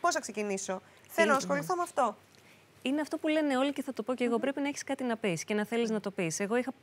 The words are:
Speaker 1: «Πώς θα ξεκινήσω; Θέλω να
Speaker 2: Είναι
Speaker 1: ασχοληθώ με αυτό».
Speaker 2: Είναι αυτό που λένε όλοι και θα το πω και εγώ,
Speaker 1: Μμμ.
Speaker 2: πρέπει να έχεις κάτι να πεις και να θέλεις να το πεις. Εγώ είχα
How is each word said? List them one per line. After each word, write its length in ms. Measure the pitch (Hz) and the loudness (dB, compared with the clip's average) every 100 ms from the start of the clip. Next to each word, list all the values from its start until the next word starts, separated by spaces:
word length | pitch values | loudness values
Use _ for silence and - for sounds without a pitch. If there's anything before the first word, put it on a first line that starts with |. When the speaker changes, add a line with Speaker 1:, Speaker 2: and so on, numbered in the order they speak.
Speaker 1:
«Πώς 120 | 359 | 2
θα 60 | 311 | 2
ξεκινήσω; 640 | - 208 208 196 - 185 - - - | -2 -4 -2 -2 -4 -6 -8 -20 -4
Θέλω 200 | - 311 | 2 4
να 60 | |
Speaker 2:
Είναι 0 | |
Speaker 1:
ασχοληθώ 420 | 269 180 - 160 359 | 4 2 -2 0 -2
με 60 | |
αυτό». 340 | 349 - 196 - - - - - - - | 0 2 0 0 -12 -20 -20 -20 -20 -8
Speaker 2:
Είναι 200 | 254 294 | -2 -2
αυτό 160 | 285 320 | -2 -2
που 100 | 311 | 0
λένε 300 | 311 294 254 | 2 2 2
όλοι 160 | 277 | 2
και 100 | 285 | -2
θα 100 | 269 | -4
το 100 | 254 | -6
πω 100 | 214 | -4
και 100 | 254 | -2
εγώ, 100 | 240 233 | 0 0
Speaker 1:
Μμμ. 40 | |
Speaker 2:
πρέπει 200 | 254 285 | 0 -2
να 60 | 285 | -2
έχεις 160 | 285 | -4
κάτι 200 | - 269 | -4 -4
να 120 | 254 226 | -2 -2
πεις 260 | 208 165 | 0 -2
και 100 | - | 0
να 120 | 208 208 | -2 0
θέλεις 240 | 233 226 | 0 0
να 100 | 214 | -2
το 120 | 196 | -4
πεις. 280 | 196 165 - | -4 -2 -2
Εγώ 160 | 196 240 | 0 0
είχα 160 | 247 - | -2 -6